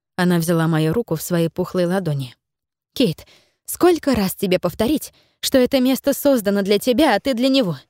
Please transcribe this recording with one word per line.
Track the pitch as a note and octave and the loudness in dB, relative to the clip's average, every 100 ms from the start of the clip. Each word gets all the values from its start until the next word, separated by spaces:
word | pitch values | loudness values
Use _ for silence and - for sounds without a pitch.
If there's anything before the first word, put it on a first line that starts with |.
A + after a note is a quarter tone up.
| _ - | _ -2
Она | F3+ F3 | 0 0
взяла | D#3+ E3 D#3+ | 0 0 0
мою | D#3+ D#3 | 0 0
руку | D#3+ D#3 D#3+ | -2 -4 -6
в | |
свои | - F3 E3 | -4 -2 -2
пухлые | - F3+ F#3 F3 | -4 -6 -2 -2
ладони. | F#3+ E3+ C#3+ B2+ - _ _ _ _ _ | -2 -4 -6 -8 -14 _ _ _ _ _
«Кейт, | - A#3 D3 - _ _ _ - | -2 -2 -2 -12 _ _ _ -14
сколько | - F4 E4 - A#3+ | 0 2 2 0 -2
раз | F#3+ - | -2 -2
тебе | G3+ F3+ | -2 0
повторить, | F3+ - A3+ D4+ - _ _ _ | -2 -2 -2 -2 -6 _ _ _
что | - C4+ | 0 2
это | B3 C4+ | 2 2
место | B3+ C4 - | 2 0 0
создано | C4+ C#4+ C4 G3 G3+ | 0 2 2 0 0
для | F#3+ G#3 | 0 0
тебя, | - A#3+ D#4 G3+ | 2 2 2 2
а | |
ты | - | 0
для | A#3 C4 | 0 2
него? | C4+ G3+ C#3 - | 2 0 -4 -10